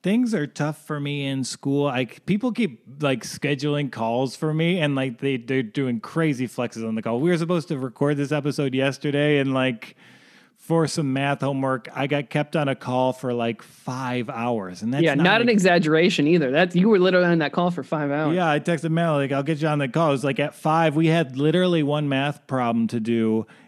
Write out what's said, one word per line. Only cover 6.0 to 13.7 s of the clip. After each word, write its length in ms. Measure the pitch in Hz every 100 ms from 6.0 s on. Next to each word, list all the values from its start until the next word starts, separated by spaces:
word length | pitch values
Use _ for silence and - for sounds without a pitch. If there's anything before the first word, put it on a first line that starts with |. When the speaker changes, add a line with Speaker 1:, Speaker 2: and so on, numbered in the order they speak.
Speaker 1:
crazy 480 | - 165 160 127 123
flexes 380 | - 120 - 113
on 100 | 110
the 60 |
call. 180 | 113 117
We 100 | 160
were 80 | 175
supposed 300 | 165 180 -
to 100 | 143
record 380 | 131 - 143 147
this 160 | 143
episode 420 | 151 143 135 139
yesterday, 640 | 131 135 131 151 143 147 143
and, 160 | 135
like, 420 | 131 131 113 - - - - - - _ _
for 300 | - 165 156
some 260 | - 143
math 300 | 135 139 139
homework, 460 | 135 135 135 131 -
I 120 | - 139
got 240 | 143 143
kept 260 | 151 147 160
on 120 | 143
a 60 |
call 380 | 131 - 127 127
for, 220 | 127 131
like, 260 | 120 117 113
five 680 | -